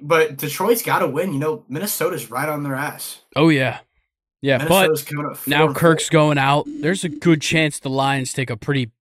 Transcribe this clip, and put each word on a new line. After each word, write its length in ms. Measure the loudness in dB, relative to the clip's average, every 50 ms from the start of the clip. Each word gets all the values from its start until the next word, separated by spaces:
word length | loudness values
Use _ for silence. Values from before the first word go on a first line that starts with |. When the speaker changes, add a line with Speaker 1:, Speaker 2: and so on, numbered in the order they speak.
Speaker 1:
but 360 | -2 0 2 2 2 2 0
Detroit's 440 | -6 -8 -8 -4 -2 -2 -2 -2 -2
gotta 260 | -2 -2 0 0 0
win. 240 | 0 -2 -2 -4 -2
You 80 | -2 -2
know, 260 | -2 -4 -4 -6 -10 _
Minnesota's 640 | -8 -8 -6 -6 -4 -4 -4 -4 -4 -6 -10 -8
right 180 | -6 -4 -4 -4
on 140 | -4 -4 -6
their 100 | -6 -6
ass. 460 | -6 -6 -8 -8 -10 -14 -14 -16 -18 _ _ -2
Speaker 2:
Oh, 140 | 2 4 4
yeah. 300 | 4 4 2 -2 -4 -8 -14 _ _ _ _ _ _ _ _ _ _ _
Yeah, 160 | 0 0 2
Speaker 1:
Minnesota's 460 | 2 2 4 4 4 4 4 2 -2 -4
Speaker 2:
but 60 | -8 -8
Speaker 1:
coming 100 | -8 -8 -8
up 160 | -10 -10 -4
Speaker 2:
now 120 | 0 2 4
Speaker 1:
four 80 | 4
and 80 | 2 2
Speaker 2:
Kirk's 300 | 4 4 4 4 4 2
Speaker 1:
four. 40 | 2 4
Speaker 2:
going 240 | 4 4 4 4
out. 280 | 2 4 4 2 2 0
There's 360 | -4 -8 -4 -2 -2 -2 -2 -4
a 60 | -6
good 320 | -8 0 4 4 4 4
chance 380 | 2 0 0 2 2 0 -2 -6
the 100 | -6 -4
Lions 440 | -2 0 2 2 0 0 -2 -4 -4
take 160 | -6 -4 -4
a 80 | -6
pretty 340 | -6 -4 -2 0 0 0 -2 _ _